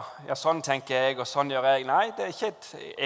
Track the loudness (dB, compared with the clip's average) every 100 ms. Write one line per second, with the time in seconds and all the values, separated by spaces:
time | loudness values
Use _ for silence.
0 | 0 -8 -6 0 2 2 2 -2 0 2
1 | 2 2 -2 0 0 2 4 4 4 2
2 | 2 -2 -6 -4 -4 -4 -12 -14 -12 -2